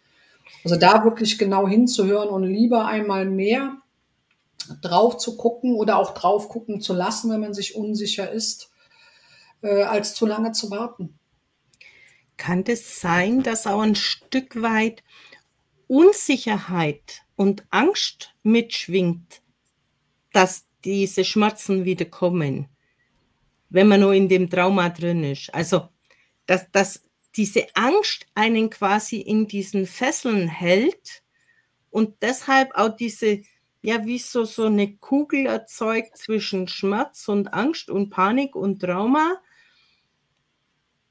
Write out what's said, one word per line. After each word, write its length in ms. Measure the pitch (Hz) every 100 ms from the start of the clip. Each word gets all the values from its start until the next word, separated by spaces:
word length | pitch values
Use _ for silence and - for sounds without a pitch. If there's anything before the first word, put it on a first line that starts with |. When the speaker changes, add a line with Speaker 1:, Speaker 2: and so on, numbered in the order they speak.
| _ _ _ _ - -
Speaker 1:
Also 140 | 170 170
da 260 | 180 220
wirklich 340 | 220 226 214 -
genau 300 | 196 196 190
hinzuhören 600 | 214 247 - 190 202 208
und 140 | 190
lieber 420 | 185 196 233 233 220
einmal 400 | 214 208 190 190
mehr 520 | 190 202 247 277 269 _ _ _ _ _ _ _ - - 151
drauf 360 | 175 175 233 -
zu 200 | - 226
gucken 380 | 233 - 254 226
oder 220 | 208 190
auch 160 | -
drauf 360 | - 175 208 214
gucken 320 | 233 220 202
zu 120 | -
lassen, 380 | 180 185 220 226
wenn 100 | 220
man 120 | 208
sich 220 | 202 196 214
unsicher 560 | 208 214 202 - 190
ist, 400 | 220 220 - - _ _ _ _ _ _ _ _ _
äh, 220 | 208 202
als 300 | 202 214 208 -
zu 100 | 220
lange 260 | 214 226
zu 200 | 220 202
warten. 460 | 202 240 - 170 _ _ _ _ _ _ _ - _ _ _ _ -
Speaker 2:
Kann 260 | 143 175
das 380 | 202 233 - -
sein, 420 | 175 175 190 254
dass 240 | 254 220 220
auch 140 | 202
ein 140 | 220 202
Stück 640 | - - - 262 262 233
weit 420 | 226 220 226 226 _ - - - _ _ _ _ -
Unsicherheit 1400 | 262 359 415 - 262 233 208 - 180 156 143 - - _ -
und 280 | 202 196 -
Angst 640 | 190 294 415 - - - _
mitschwingt, 1000 | 214 233 233 - - 185 175 170 - - _ _ _ _ _ _ _ _ _
dass 340 | - 277 - - _ -
diese 400 | 196 190 196 185
Schmerzen 580 | 214 208 - - 190
wieder 220 | 185 180 170
kommen, 640 | - 180 180 147 135 143 _ _ _ _ _ _ _ _ _ _
wenn 180 | 170 208
man 120 | 202
nur 140 | 196
in 160 | 190 196
dem 200 | 185 180
Trauma 400 | 180 185 196 175
drin 340 | 175 170 170
ist? 300 | 147 139 -
Also, 360 | 151 160 175 - _ _ _ _ _ -
dass, 260 | 180 -
dass 300 | 196 196 - _ _ _ -
diese 320 | 202 240 - -
Angst 500 | 240 392 415 - - -
einen 340 | 220 226 220
quasi 480 | - 196 208 - 220
in 300 | - 214 214
diesen 380 | 202 190 202 185
Fesseln 640 | - 254 311 254 208 170
hält 760 | 160 175 185 285 - - - _ _ _ _ _ _ _
und 300 | 214 214 -
deshalb 520 | 220 262 - 269 262 -
auch 200 | 220 220
diese, 460 | 233 - 220 202 208 _ _ _
ja, 240 | 214 226 214
wie 140 | 247
so, 260 | - 247 220
so 200 | - 220
eine 300 | 208 202 -
Kugel 480 | - 277 294 285 254
erzeugt 720 | 220 - - 220 226 233 -
zwischen 500 | - 220 202 196 180
Schmerz 600 | - 196 208 285 - -
und 260 | 202 196
Angst 360 | - 254 330 -
und 200 | 196 202
Panik 460 | - 190 247 277 -
und 240 | 196 196
Trauma. 600 | 180 180 220 294 320 370 _ _ _ _ _ _ _ _ _ _ _ _ _ _ _ _ _